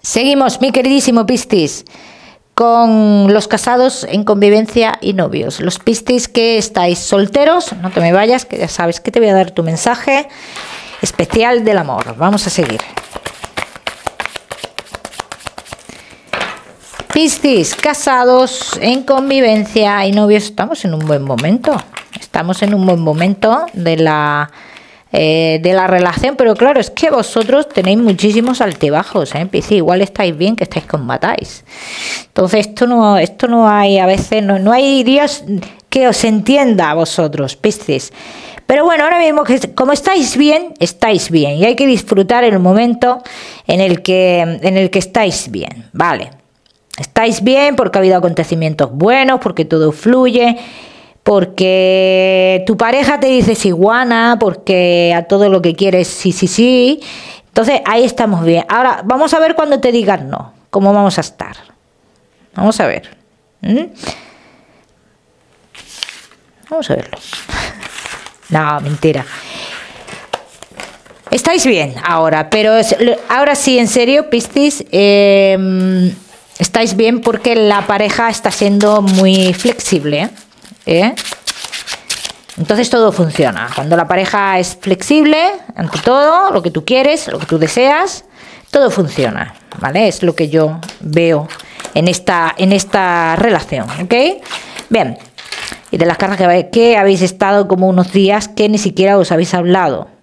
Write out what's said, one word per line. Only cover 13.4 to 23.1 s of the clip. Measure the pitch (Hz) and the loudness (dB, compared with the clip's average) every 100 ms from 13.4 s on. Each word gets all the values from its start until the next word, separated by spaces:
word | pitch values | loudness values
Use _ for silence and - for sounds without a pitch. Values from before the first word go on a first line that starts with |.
| - - - - - - - - - - _ - - - - - - - - - - - - - - - - - - - - - - - - - - | -16 -12 -14 -14 -16 -14 -16 -12 -14 -14 _ -16 -14 -16 -18 -18 -18 -16 -16 -16 -18 -18 -18 -20 -20 -20 -20 -20 -12 -10 -8 -12 -20 -20 -20 -20 -4
Piscis, | 302 311 - 285 233 156 | 0 0 0 2 2 0
casados, | - 302 294 - 254 247 254 254 - - - | -2 -4 -2 0 2 4 4 2 -4 -8 -4
en | 233 262 | -2 -2
convivencia | 262 262 269 269 240 220 208 220 208 202 | 0 0 2 2 2 2 0 0 0 0
y | 196 | 0
novios, | 202 208 208 | 2 2 2
estamos | 208 - 185 330 | 0 -6 -6 -4
en | 190 | -4
un | 160 156 | -4 -2
buen | 143 | -2
momento. | 139 120 160 240 311 254 - - - - | -2 -4 0 0 0 -4 -6 -20 -18 -20
Estamos | - 165 170 185 | -8 -6 -4 -2
en | 202 | 0
un | 208 | 2
buen | 185 175 | 2 2
momento | 160 | 0